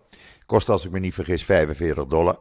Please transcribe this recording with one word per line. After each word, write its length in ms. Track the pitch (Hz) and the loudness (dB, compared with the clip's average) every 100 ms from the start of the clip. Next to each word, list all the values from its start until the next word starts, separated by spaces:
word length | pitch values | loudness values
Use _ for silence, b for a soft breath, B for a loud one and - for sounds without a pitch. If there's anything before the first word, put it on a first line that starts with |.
| _ b b b b | _ b b b b
Kost, 220 | 107 - | 0 2
als 160 | 98 | 0
ik 60 | 92 | -2
me 80 | 95 | -6
niet 160 | 92 | -4
vergis, 300 | 92 87 85 | -4 -4 -2
vijfenveertig 600 | - 92 76 73 85 73 67 | 2 2 2 0 -2 -2 0
dollar, 320 | 80 87 - | 2 2 0